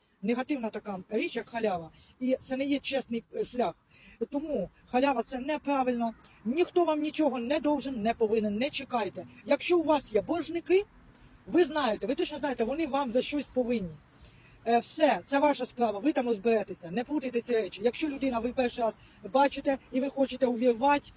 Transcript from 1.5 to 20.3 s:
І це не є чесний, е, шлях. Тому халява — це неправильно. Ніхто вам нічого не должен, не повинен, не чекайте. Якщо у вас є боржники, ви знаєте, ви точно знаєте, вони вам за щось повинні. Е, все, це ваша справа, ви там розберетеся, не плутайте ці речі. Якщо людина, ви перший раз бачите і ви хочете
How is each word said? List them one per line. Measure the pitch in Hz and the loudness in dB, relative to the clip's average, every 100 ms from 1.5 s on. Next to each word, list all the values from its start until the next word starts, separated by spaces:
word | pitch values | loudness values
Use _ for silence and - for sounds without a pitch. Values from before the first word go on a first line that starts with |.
| 233 214 180 160 - - - | -4 -2 -2 -8 -18 -20 -6
І | 254 254 | -2 -2
це | - 262 | -4 -4
не | 277 | -2
є | 277 | -2
чесний, | - 269 - 233 - - | -2 -4 -4 -8 -6 -8
е, | 214 | -6
шлях. | 240 226 - _ _ - - 226 | -2 -2 -4 _ _ -16 -8 -6
Тому | 285 311 269 175 _ - | -6 -4 -4 -6 _ -4
халява — | 247 277 240 | 0 2 0
це | 220 262 | -2 -6
неправильно. | 277 302 285 277 254 240 226 - - - 214 | -4 -4 0 0 0 0 -2 -6 -20 -10 -4
Ніхто | 294 349 359 320 | 0 2 2 2
вам | 302 | 2
нічого | 302 302 302 247 | -2 2 2 2
не | 233 311 | -2 0
должен, | 294 294 269 247 | 2 0 -2 -2
не | 214 | -2
повинен, | 233 214 220 208 208 | 0 2 2 0 -2
не | 285 | -4
чекайте. | - 262 240 190 180 - - 214 | -4 -4 -4 -4 -6 -16 -8 -2
Якщо | 285 - 349 | 0 2 2
у | |
вас | 302 294 - | 4 2 2
є | 214 | -2
боржники, | 180 339 294 339 320 370 415 - - - - - 185 | 0 -4 -2 -6 2 2 2 -12 -20 -20 -20 -20 0
ви | 294 330 | 2 2
знаєте, | 311 262 202 202 | 2 0 0 -2
ви | 285 | -2
точно | 349 294 | -2 -2
знаєте, | 285 247 | -4 0
вони | 226 294 311 | -2 0 0
вам | 277 269 | 0 0
за | 240 | 0
щось | - 294 - | 0 -4 -2
повинні. | 254 240 240 175 151 _ _ - - - - - | -2 0 -2 -4 -12 _ _ -20 -20 -20 -8 0
Е, | 233 | 0
все, | - - 302 185 - | 0 2 4 2 0
це | 277 | 2
ваша | 294 269 254 | 4 2 -4
справа, | - 233 202 | -2 -2 0
ви | 262 | 0
там | 285 240 | 0 0
розберетеся, | 208 226 220 196 180 170 | 0 2 2 0 -10 -6
не | 185 | -6
плутайте | 247 302 254 240 | -2 -4 -2 -4
ці | 233 | 0
речі. | 226 185 190 | -2 -2 0
Якщо | 226 - 311 | -2 0 -4
людина, | 277 269 233 | -2 -2 -2
ви | 247 | -2
перший | 240 247 247 | 0 -2 0
раз | 226 - - - 202 | -2 -4 -18 -18 0
бачите | 262 277 277 285 262 - | 4 4 2 -2 -2 -2
і | 262 | -2
ви | 269 | -2
хочете | - 262 | 0 0